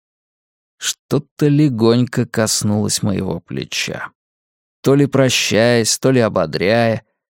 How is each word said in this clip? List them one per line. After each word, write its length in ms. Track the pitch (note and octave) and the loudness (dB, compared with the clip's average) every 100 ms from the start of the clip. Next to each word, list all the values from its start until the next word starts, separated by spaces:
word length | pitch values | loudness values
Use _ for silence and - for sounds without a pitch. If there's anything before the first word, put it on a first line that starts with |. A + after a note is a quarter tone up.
| _ _ _ _ _ _ _ - | _ _ _ _ _ _ _ -12
Что-то 720 | - - - C3+ - - D3 | -10 -10 -4 -4 -4 -2 2
легонько 760 | C#3+ D3+ A2+ A2+ A#2+ B2 - A#2 | 4 2 2 2 4 0 -2 -4
коснулось 760 | - A2 - A2 G#2 G2+ - | -2 -2 -2 -2 -2 -2 -2
моего 380 | G#2 F#2+ F#2 F2 | -2 -4 -4 -8
плеча. 720 | - C2 - - - - - _ _ _ _ _ _ _ | -8 -12 -8 -8 -8 -10 -14 _ _ _ _ _ _ _
То 120 | C3+ | 0
ли 120 | C#3 C#3 | 2 2
прощаясь, 920 | C3 C3 - - G#2 A#2 A#2+ G#2+ - | 2 0 0 0 2 2 2 0 0
то 140 | C3 | 0
ли 80 | B2+ | 2
ободряя, 840 | A2 F#2+ D#2+ D#2 F2 A#2 A2+ A2 _ _ _ | 2 0 -2 -2 0 2 0 -2 _ _ _